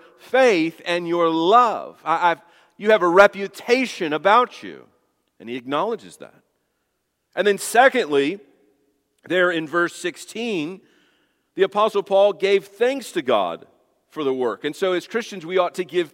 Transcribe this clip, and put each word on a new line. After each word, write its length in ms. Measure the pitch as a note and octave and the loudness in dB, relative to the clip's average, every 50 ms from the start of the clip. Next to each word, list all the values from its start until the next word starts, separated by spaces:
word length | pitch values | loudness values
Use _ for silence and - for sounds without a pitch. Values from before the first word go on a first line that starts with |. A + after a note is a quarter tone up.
| - _ _ _ | -8 _ _ _
faith 600 | - - - C4 C4 B3 G3+ E3 D#3+ E3 E3 - - | -8 -2 2 4 4 4 4 2 0 -4 -6 -8 -6
and 220 | F3 F3 F3 F3 | -6 -6 -4 -4
your 220 | E3+ E3+ E3+ E3+ E3 | -4 0 0 0 0
love. 680 | D#3+ E3 E3 F3+ A3 A#3+ B3 A3 F#3 G#2 B1+ - E2+ _ - | 0 0 2 4 4 4 4 2 0 -4 -8 -12 -18 _ -4
I, 280 | D#3 D#3+ D3+ F3 F3 | -4 -2 0 0 0
I've, 100 | E3 C#3+ _ _ _ _ _ _ _ | 0 -2 _ _ _ _ _ _ _
you 140 | - G3 G#3+ | -4 2 2
have 100 | G#3+ G3+ | 2 4
a 60 | F3 | 4
reputation 1040 | F3 E3+ F#3+ G3+ G3+ - F#3+ G3 F#3+ - - - - A#3+ C4 B3+ - - - F3+ D3+ D3 | 4 6 6 6 6 4 -2 -10 -10 -12 -10 -2 0 0 0 0 -4 -6 -6 -6 -4 -4
about 480 | D#3+ D3+ F#3+ G#3+ A#3+ B3 - - - | 0 2 4 4 4 2 0 -4 -12
you." 240 | G#2+ F#2 D2 C2 A#1+ _ _ _ _ _ _ _ _ _ _ _ | -18 -18 -18 -18 -20 _ _ _ _ _ _ _ _ _ _ _
And 100 | F#2+ A2+ | -14 -14
he 60 | B2 | -12
acknowledges 600 | B2+ A#2+ C3 C#3+ D3+ F3+ A3 A#3 E3 - F2 - | -12 -8 -6 -4 -4 -4 -4 -6 -10 -12 -18 -20
that. 260 | - C2+ - _ _ _ _ _ _ _ _ _ _ _ _ _ _ _ _ _ _ _ _ - | -20 -20 -20 _ _ _ _ _ _ _ _ _ _ _ _ _ _ _ _ _ _ _ _ -6
And 120 | E3+ F#3 | -2 0
then 100 | G#3 G3+ | 0 0
secondly, 840 | - - - - A3+ C4 C4 B3+ B3 F#3+ D3 D3 C#3 C#3 D3 G3 G3+ - _ _ _ _ _ _ _ _ _ _ _ _ _ _ _ - | 0 -4 0 4 4 4 6 4 0 0 0 0 0 0 0 -4 -8 -12 _ _ _ _ _ _ _ _ _ _ _ _ _ _ _ -8
there 220 | B2 E3 F#3 F3+ F3+ | -4 0 0 0 0
in 160 | E3+ E3 D#3+ | 0 -4 -6
verse 300 | C#3+ D3+ F3 F3 D#3+ - | -4 -2 -2 -2 -2 -4
sixteen, 840 | - - F3 C#3+ - - - - G#3+ A#3 A#3+ G#3 E3 D3 E3 F#3+ F#3 _ _ _ _ _ _ _ _ _ _ _ _ _ _ _ | -8 -10 -10 -10 -10 -16 -14 -12 -8 -6 -6 -4 -6 -6 -8 -10 -16 _ _ _ _ _ _ _ _ _ _ _ _ _ _ _
the 80 | F3 F#3+ | -2 -2
Apostle 400 | F#3 - G#3 G#3+ A3 G#3 G3+ F#3 | 0 0 0 0 0 0 -4 -2
Paul 300 | - G3 G3 G3+ G#3 G3 | 0 2 4 4 2 2
gave 320 | - F#3+ G3 G3+ G3 - | 0 0 0 2 0 0
thanks 460 | - - - A#3 B3+ C#4 C4+ G#3+ - - | -6 -4 -2 -2 -2 -2 -4 -8 -8 -8
to 80 | F3+ | -4
God 440 | C3+ B2 A#2+ G#2 F#2 E2+ E2 E2 - - _ _ _ _ _ _ _ _ | -2 0 0 0 0 -2 -6 -10 -14 -20 _ _ _ _ _ _ _ _
for 140 | - D#3 D3 | -10 -6 -4
the 100 | C3+ C3 | -4 -2
work. 300 | B2+ B2+ A#2 G2+ - - | -2 -2 -4 -4 -6 -8
And 120 | D3 D#3 | -8 -6
so 180 | - G3 F#3 F3+ | -4 -4 -2 -2
as 140 | F3 - | -4 -6
Christians, 380 | - - A#3+ A#3 - G#3 F#3 D3+ | -6 -8 -8 -8 -8 -12 -14 -10
we 120 | D#3+ F#3 | -2 0
ought 180 | F#3 F3+ E3 - | 0 0 0 -4
to 100 | F#3+ F3+ | -8 -8
give 260 | C#3+ D#3 F3 E3+ D3 | -4 -4 -4 -4 -4